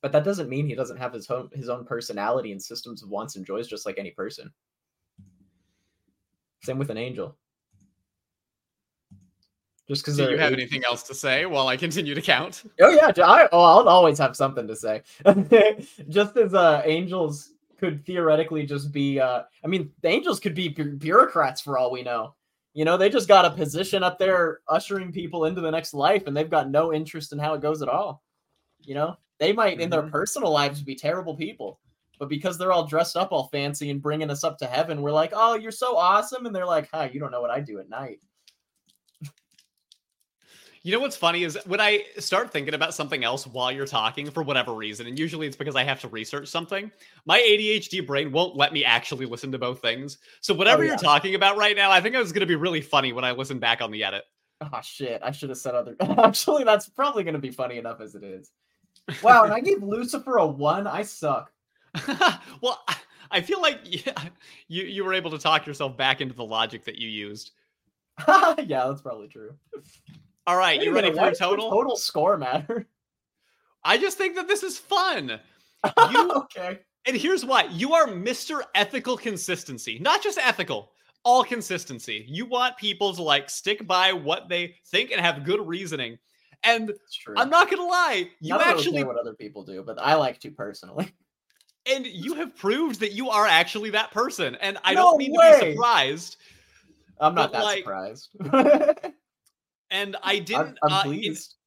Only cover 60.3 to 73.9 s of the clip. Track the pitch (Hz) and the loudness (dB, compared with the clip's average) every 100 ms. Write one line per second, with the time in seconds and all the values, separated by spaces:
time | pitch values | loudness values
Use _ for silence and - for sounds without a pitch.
60.3 | 247 160 135 147 175 202 165 208 - 151 | 0 0 0 -2 -2 -4 -8 -10 -6 -4
61.3 | 131 - _ _ _ _ 160 - 269 359 | -4 -6 _ _ _ _ -12 -8 0 0
62.3 | - - - - - - 170 - _ - | 0 -12 -8 -6 -6 -6 -10 -10 _ -6
63.3 | 190 175 381 320 262 - 175 - - 156 | -4 -4 -2 0 -2 -8 -10 -8 -10 -12
64.3 | _ - - _ 170 185 196 190 185 165 | _ -20 -20 _ -10 -8 -6 -2 -2 -4
65.3 | 156 156 156 151 143 143 131 135 131 135 | -4 2 2 0 -6 -6 -2 0 0 -2
66.3 | 123 113 110 113 110 - 104 113 107 104 | -8 -6 -2 -4 -4 -14 -12 -10 -10 -10
67.3 | 104 - _ _ _ _ _ _ - - | -12 -18 _ _ _ _ _ _ -8 4
68.3 | 381 359 311 233 135 127 143 139 113 104 | 4 4 0 -4 -2 -4 -6 -12 -14 -16
69.3 | 110 107 147 _ - - _ _ - _ | -20 -20 -20 _ -20 -20 _ _ -20 _
70.3 | _ - 180 185 147 - 226 196 160 214 | _ -2 0 2 2 2 2 2 2 0
71.3 | - 180 202 226 196 269 233 - - 165 | 2 -2 -2 0 0 0 -2 -4 -2 0
72.3 | 196 131 143 147 233 - _ _ _ _ | 0 -2 -4 -4 -8 -8 _ _ _ _
73.3 | _ _ _ _ _ 156 | _ _ _ _ _ 0